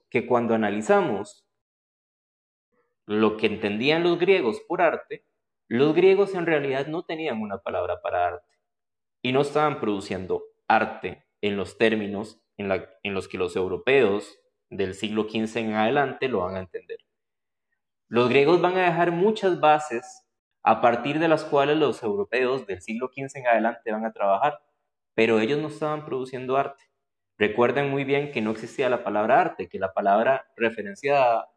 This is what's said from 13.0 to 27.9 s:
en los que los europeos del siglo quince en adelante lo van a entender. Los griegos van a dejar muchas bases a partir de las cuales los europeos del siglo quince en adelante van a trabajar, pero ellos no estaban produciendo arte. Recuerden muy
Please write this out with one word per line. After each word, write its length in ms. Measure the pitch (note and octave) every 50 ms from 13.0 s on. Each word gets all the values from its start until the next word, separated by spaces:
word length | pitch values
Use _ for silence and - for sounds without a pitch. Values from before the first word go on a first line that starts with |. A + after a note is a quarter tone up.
en 140 | - G2+ G2
los 120 | F#2+ F2+ -
que 120 | - F#2+
los 160 | F#2 F2 -
europeos 840 | F#2+ F#2 F#2 F#2 F2 - B2 C3+ C#3 B2 G2+ G2 G#2 - - - _ _ _ _ _ _ _
del 240 | F#2+ F#2+ G2 F#2+ F#2+
siglo 320 | - - G#2 G#2+ A2 G#2+
quince 360 | G#2+ - A2+ A2 A2 - A#2+
en 120 | A2+ A2 G#2+
adelante 540 | G#2+ A2 A2+ C3+ D3 C#3+ C3 B2+ - - C3
lo 140 | A#2+ G2+
van 140 | F2+ F#2 F#2+
a 40 | F#2+
entender. 400 | F#2 - - F2 - - - - _ _ _ _ _ _ _ _ _ _ _ _ _ _ _ _ _ _ _ _ _ -
Los 220 | A2 A#2+ B2 A#2
griegos 320 | A#2+ C#3 C#3+ D3 E3+ F3
van 160 | E3 F3+ F#3 F#3+
a 60 | F#3
dejar 280 | F3 E3 D#3+ F3 F3
muchas 480 | E3+ E3+ F#3 G#3+ G#3+ G#3+ - F#3+ F3 D3+
bases 680 | C#3+ D3+ D3+ D3+ - - A#2 A#2 - - - - _ _ _ _ _ _ _ _
a 200 | - - A2+ -
partir 360 | - A#2+ A#2 - - C#3+ C#3+ D#3
de 120 | E3 E3
las 140 | D#3 D3 -
cuales 340 | - D3+ C3+ B2+ C#3+ D3+ D#3+
los 260 | D#3 C3 A2 - -
europeos 640 | G#2+ G2+ G2+ G2+ - - B2+ B2+ B2 C3 C3+ A#2 -
del 140 | F#2+ F2+
siglo 280 | - - A2 A2+ B2+ B2+
quince 300 | - - C3+ C3+ - C#3+
en 80 | B2 B2
adelante 440 | A#2 A2 A2 A2+ A#2 - - A#2
van 140 | G#2+ A2 A2+
a 80 | A2+ A2
trabajar, 460 | - G#2 G2 G2 G2 C3+ D3 D3 - _ _ _ _ _ _ _ _ _ _ _
pero 240 | - A2+ A2+ A2+ A2
ellos 200 | A2+ B2+ C#3+ D3
no 100 | D#3 D3+
estaban 360 | D3+ - D#3+ D3+ D3+ D3+ D3
produciendo 520 | - C3 C3 B2+ C3 C3+ B2+ B2+ B2+ C3 C#3
arte. 260 | C3+ - - - _ _ _ _ _ _ _ _ _ _ _ -
Recuerden 500 | G#2+ G#2+ G#2+ A#2 A#2+ A#2+ - C#3 C#3+
muy 140 | C#3